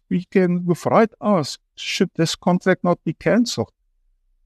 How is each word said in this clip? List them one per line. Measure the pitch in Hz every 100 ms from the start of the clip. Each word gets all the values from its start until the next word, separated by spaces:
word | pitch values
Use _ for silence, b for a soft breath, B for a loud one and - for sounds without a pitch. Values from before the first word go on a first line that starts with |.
| -
we | 180 -
can, | 196 180 175 175
with | 165 -
right, | 170 226 -
ask, | 208 190 139 - _ -
should | - - 185 -
this | 165 -
contract | - 180 190 180
not | 180 175
be | -
cancelled? | - 160 202 233 - - _ _ _ _ _ _ _